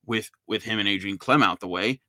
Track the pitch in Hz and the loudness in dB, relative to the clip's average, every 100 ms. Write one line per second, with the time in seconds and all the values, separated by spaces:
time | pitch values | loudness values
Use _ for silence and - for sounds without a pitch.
0 | - 113 - _ - 107 - 110 101 98 | -6 -6 -6 _ -6 -6 -4 -2 -2 -2
1 | 98 98 - 143 107 87 90 90 104 135 | -4 -4 2 4 4 2 -4 -2 -2 -4